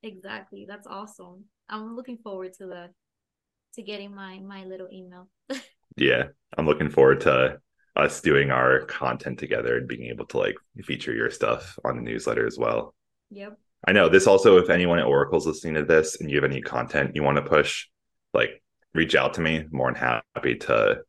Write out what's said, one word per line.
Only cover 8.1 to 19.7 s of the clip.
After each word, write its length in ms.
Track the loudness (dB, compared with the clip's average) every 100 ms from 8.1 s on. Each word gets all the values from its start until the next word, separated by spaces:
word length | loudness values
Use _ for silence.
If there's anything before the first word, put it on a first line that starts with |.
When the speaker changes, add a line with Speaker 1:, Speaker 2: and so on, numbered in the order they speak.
| 0
Speaker 2:
doing 300 | 2 2 2
our 340 | 2 2 2 -2
content 520 | -6 -4 -4 -8 -10
together 360 | -6 -4 -2 -4
and 120 | -4
being 180 | -10 -12
able 200 | -12 -8
to, 100 | -4
like, 180 | -4 -6 _ -20
feature 300 | -10 -8 -6
your 160 | -4 -4
stuff 480 | -2 -2 -2 -6 -8
on 140 | -6 -6
the 40 |
newsletter 440 | -6 -6 -4 -2 -2
as 100 | -2
well. 380 | -2 -2 -6 _ _ _ _
Speaker 1:
Yep. 280 | -18 -18 -20 _ _ 2
Speaker 2:
I 60 |
know 160 | 4 6
this 180 | 6 8
also, 320 | 6 10 8
if 100 | 8
anyone 300 | 2 2 2
at 60 | 2
Oracle's 380 | 2 2 0 -2
listening 280 | -6 -4
to 100 | -4
this 380 | 4 4 4 -4
and 80 | -4
you 80 | 0
have 120 | 0
any 120 | -4
content 540 | -6 -6 -4 -2 -2 0
you 80 |
wanna 180 | 0 0
push, 460 | 2 2 2 -4 -12 _ _ _ _
like, 300 | -2 -2 -4 _ _ _
reach 200 | -2 2
out 200 | 2 2
to 80 | -2
me. 240 | -2 -2 -4